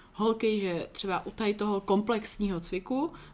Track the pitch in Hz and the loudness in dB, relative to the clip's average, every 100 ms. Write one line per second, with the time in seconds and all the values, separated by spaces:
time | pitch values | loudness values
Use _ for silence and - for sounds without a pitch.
0 | - - 220 220 226 214 190 165 - - | -12 0 2 4 2 2 0 -2 -4 -6
1 | 196 175 165 - 208 208 208 202 - 202 | -2 -2 -4 -2 0 2 0 0 4 4
2 | 208 220 220 - 202 170 165 185 - 254 | 4 0 -2 -2 -2 -2 -4 -4 -2 0
3 | 320 - - | -2 -4 -14